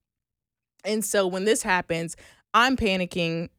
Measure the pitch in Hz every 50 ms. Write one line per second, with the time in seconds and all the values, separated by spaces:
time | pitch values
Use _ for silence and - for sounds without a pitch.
0 | _ _ _ _ _ _ _ _ _ _ _ _ _ _ _ _ - 190 214 220
1 | 208 - - 208 196 180 180 190 190 214 226 254 - 214 185 180 180 - 170 165
2 | 170 160 - - - - - _ _ _ - 214 233 262 269 240 233 208 190 190
3 | 180 175 - 185 170 165 165 165 170 - _